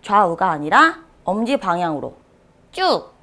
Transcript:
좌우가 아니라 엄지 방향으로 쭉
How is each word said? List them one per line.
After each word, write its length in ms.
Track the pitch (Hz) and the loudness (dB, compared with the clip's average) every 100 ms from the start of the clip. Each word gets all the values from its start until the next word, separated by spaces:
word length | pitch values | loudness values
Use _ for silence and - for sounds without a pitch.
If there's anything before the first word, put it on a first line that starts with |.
좌우가 480 | - 202 185 165 185 | 2 2 2 0 -2
아니라 640 | 156 151 220 320 330 - _ | -2 2 4 4 0 -20 _
엄지 340 | - 202 240 277 | -6 -4 -2 -2
방향으로 580 | 196 175 175 147 123 - _ _ _ _ _ | -2 -2 -2 -4 -8 -14 _ _ _ _ _
쭉 400 | - 370 196 - _ | -4 -2 -2 -6 _